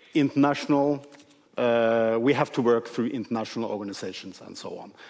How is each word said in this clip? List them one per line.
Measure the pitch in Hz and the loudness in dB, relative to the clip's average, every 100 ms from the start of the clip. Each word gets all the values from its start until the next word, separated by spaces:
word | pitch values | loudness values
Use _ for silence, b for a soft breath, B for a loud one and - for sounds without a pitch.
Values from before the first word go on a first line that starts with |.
| b | b
"International, | 160 139 143 143 143 - 143 143 143 - - - _ _ - | 0 2 4 2 2 0 2 2 0 -6 -20 -20 _ _ -2
uh, | 120 117 113 117 113 113 | 2 4 4 4 2 2
we | 123 | 2
have | 143 147 | 2 0
to | - | 0
work | 117 117 - | 2 2 0
through | - 117 | -4 -2
international | 127 107 113 110 120 113 | -2 -4 -6 -4 -6 -4
organizations," | 107 101 98 98 92 98 90 | -4 -6 -8 -10 -10 -14 -18
and | 95 95 | -18 -14
so | 98 90 | -12 -12
on. | - - B | -14 -18 B